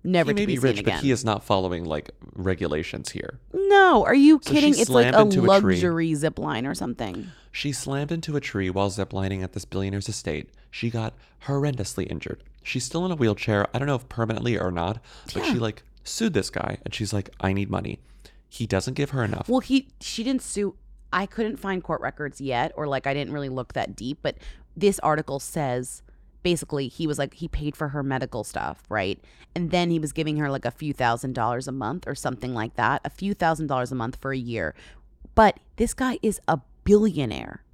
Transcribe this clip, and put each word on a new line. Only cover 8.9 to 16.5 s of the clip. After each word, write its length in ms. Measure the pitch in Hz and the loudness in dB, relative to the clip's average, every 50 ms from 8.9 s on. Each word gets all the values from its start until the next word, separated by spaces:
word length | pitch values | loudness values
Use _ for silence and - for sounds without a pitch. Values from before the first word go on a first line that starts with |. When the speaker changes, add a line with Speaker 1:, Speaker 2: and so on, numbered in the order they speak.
Speaker 2:
ziplining 540 | 92 101 95 - - 98 95 95 98 95 92 | 0 -2 -6 -4 -4 -4 -2 -2 -2 -4 -6
at 80 | 90 | -6
this 120 | - 98 - | -8 -10 -10
billionaire's 440 | - - 98 95 98 98 101 98 - | -6 -4 -4 -2 -2 -4 -4 -6 -6
estate. 420 | 107 - - - 76 76 - - - - - _ | -8 -6 -6 -6 -6 -6 -8 -12 -20 -20 -20 _
She 180 | - - - 120 | -10 -6 -6 -4
got 240 | 117 113 113 113 - - - _ _ _ - | -4 -4 -6 -6 -10 -12 -20 _ _ _ -6
horrendously 640 | - 139 143 143 147 135 120 98 - - - 92 - | -4 -2 0 0 -2 -2 -4 -6 -6 -6 -6 -6 -6
injured. 320 | - 78 - - - - - - - - _ | -6 -8 -8 -10 -12 -12 -14 -20 -20 -16 _
She's 180 | - - 127 | -6 -6 -6
still 240 | 120 - - 165 180 | -6 -4 -4 -4 -2
in 60 | 185 | -2
a 40 | 175 | 0
wheelchair. 520 | 151 123 110 104 - - - 107 101 101 - | 2 2 2 2 0 0 0 2 2 0 0
I 60 | - 120 | -2 -4
don't 80 | 139 | 0
know 80 | 147 139 | 0 -2
if 140 | 117 - - | -2 -4 -8
permanently 500 | - - 117 107 113 - - 120 117 95 | -4 -4 -2 -2 -2 -2 -2 -2 0 0
or 140 | - 92 | -2 -2
not, 260 | 90 85 85 92 110 113 - - - - - | -2 -2 -2 -2 -4 -6 -10 -20 -20 -20 -16
but 100 | - - 392 - | -10 -8 -4 -2
Speaker 1:
Yeah. 60 | 330 | 0
Speaker 2:
she, 60 | 226 120 | 0 0
like, 240 | 113 107 107 - _ - - - | -2 -4 -6 -8 _ -20 -20 -20
sued 320 | - - - - 226 220 156 | -14 -10 -4 -2 -2 0 0
this 160 | 101 95 - | 0 -2 -2